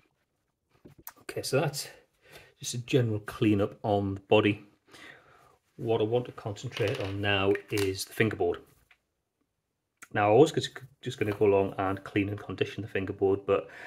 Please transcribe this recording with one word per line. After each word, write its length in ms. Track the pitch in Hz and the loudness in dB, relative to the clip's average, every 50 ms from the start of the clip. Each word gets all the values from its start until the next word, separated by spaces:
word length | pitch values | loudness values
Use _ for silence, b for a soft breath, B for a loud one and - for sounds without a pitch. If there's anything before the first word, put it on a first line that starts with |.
| _ _ _ _ _ _ _ _ _ _ _ _ _ _ _ _ - - - - - - - _ | _ _ _ _ _ _ _ _ _ _ _ _ _ _ _ _ -20 -20 -20 -20 -20 -20 -20 _
Okay, 200 | _ - - - | _ -12 -10 -8
so 200 | - - - 135 | -4 -2 0 0
that's 260 | 165 151 147 - - - - - _ _ _ B B B B B B B B B - | 0 -2 -4 -6 -10 -12 -16 -20 _ _ _ B B B B B B B B B -10
just 80 | - - | -8 -8
a 120 | 120 120 | -8 -4
general 320 | - - 131 120 113 107 104 | 0 0 0 2 0 -2 -4
cleanup 580 | 107 - - - 123 107 107 98 101 - - - - | -6 -8 -4 0 2 4 4 4 2 -2 -4 -6 -2
on 320 | 113 101 101 101 98 95 | 0 0 2 2 0 -4
the 60 | 95 | -4
body. 440 | - - 110 107 107 107 107 - - - _ _ _ B B B B B B B B B B B B B B B B _ _ | 0 4 4 6 6 4 2 -2 -6 -20 _ _ _ B B B B B B B B B B B B B B B B _ _
What 260 | - 135 117 113 113 | -6 -2 0 0 0
I 20 | 107 | 0
want 220 | 110 120 123 123 | 0 0 0 -2
to 60 | - | -4
concentrate 680 | - - - 110 104 - - 120 - - 117 101 135 131 | -10 -12 -10 -10 -10 -10 -10 -8 -4 -2 -2 -2 -2 -4
on 220 | 104 98 98 101 | -6 -6 -6 -4
now 320 | 101 101 101 95 95 98 - - - - | 0 0 2 2 2 2 0 0 -2 -4
is 360 | 117 104 98 95 95 95 - | -2 -2 0 -2 -2 -4 -8
the 80 | - - | -6 -2
fingerboard. 440 | - 113 110 - - 92 87 78 - - _ _ _ _ _ _ _ _ _ _ _ _ _ _ _ _ _ _ _ _ _ _ _ _ _ _ _ - - - | 0 0 0 0 0 -2 -2 -2 -4 -8 _ _ _ _ _ _ _ _ _ _ _ _ _ _ _ _ _ _ _ _ _ _ _ _ _ _ _ -12 -6 0
Now, 180 | 107 104 104 | 2 4 6
I 40 | 107 | 8
was 160 | 123 156 156 | 8 8 6
just, 200 | - 135 - - - - - - _ _ | 4 -2 -6 -6 -8 -14 -20 -20 _ _
just 200 | - 123 - - | -12 -8 -6 -4
gonna 140 | 107 104 101 | -2 -2 0
go 120 | - 107 | 2 4
along 300 | 101 98 98 98 98 - | 4 4 4 2 0 -2
and 260 | - 98 95 98 98 - | -4 -4 -4 -4 -6 -8
clean 240 | - - 107 98 | -4 -2 -2 -2
and 120 | 101 104 101 | -2 -4 -8
condition 420 | - - 98 - 104 - - - | -10 -8 -6 -6 -6 -6 -6 -10
the 60 | 101 | -8
fingerboard, 580 | - - 101 95 92 98 - 101 95 98 98 - | -6 -6 -4 -4 -6 -4 0 0 0 0 0 0
but 240 | - 98 - - B B B B | 0 0 0 -2 B B B B